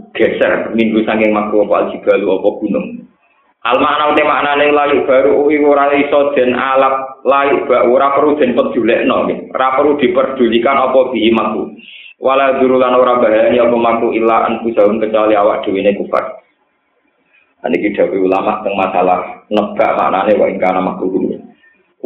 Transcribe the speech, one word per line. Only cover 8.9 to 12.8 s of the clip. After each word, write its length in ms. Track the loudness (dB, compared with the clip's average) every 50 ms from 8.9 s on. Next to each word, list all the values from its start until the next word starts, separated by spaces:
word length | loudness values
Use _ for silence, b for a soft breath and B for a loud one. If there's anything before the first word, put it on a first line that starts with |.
| 0 0 0 0 0 0 -2
nggih. 240 | -2 -4 -6 -8 -10
Ora 240 | -4 -2 -2 0 0
perlu 240 | 2 2 2 2 2
diperdulikan 800 | 0 0 2 0 0 -2 0 0 0 2 2 0 0 2 0 0 0 2
apa 220 | 2 2 2 2
bihi 240 | 0 0 0 2 2
makruh. 400 | 2 0 -2 -4 -6 -6 -8 B B B B B B B B B _ -2
Wala 400 | 0 2 2 2 2 2 2 2
duru 160 | 2 2
lan 160 | 2